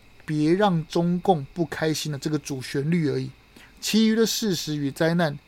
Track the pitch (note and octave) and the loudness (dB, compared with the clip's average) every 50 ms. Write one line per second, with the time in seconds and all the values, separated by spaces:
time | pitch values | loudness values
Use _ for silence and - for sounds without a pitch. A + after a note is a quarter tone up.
0 | - - - - - - D#3 D3+ D3+ D#3 F3 F#3+ G#3+ G3+ F3 D#3+ D3+ - - F3 | -20 -20 -20 -18 -8 -4 -2 0 2 2 4 4 4 2 2 0 -2 -2 -2 0
1 | E3+ F3 F3 F3+ - G3+ F3+ D3 C#3 - - F3+ E3 - - - D#3+ D#3+ D3+ - | 0 2 0 0 2 2 0 0 0 -8 -4 -4 -4 -4 -2 -2 -2 -2 -2 -2
2 | - D#3 D3 C3 - D#3+ D3+ C#3+ - - C#3+ C3 B2 - - C#3 C3+ D#3 E3+ F3 | -4 -6 -6 -4 -4 -2 -2 -2 -4 -4 -8 -8 -8 -4 -4 -2 0 2 0 2
3 | D#3+ C3+ C3 C3 C3 C3 - - _ _ - - - - - - - - - A3 | 2 0 -2 -2 -4 -8 -12 -16 _ _ -20 -20 -20 -20 -18 -10 -6 2 4 4
4 | A3 A3 A3 A3+ A3+ G#3 - - A#3 G#3 F3 - - D#3 D3+ D3 C#3+ C#3 C#3 - | 4 4 4 4 2 2 0 -2 -2 -2 -2 -2 -4 -6 -4 -4 -4 -4 -2 0
5 | E3 D#3+ E3+ F3 E3+ D3+ C#3+ C#3+ _ | 0 2 2 2 0 0 -2 -6 _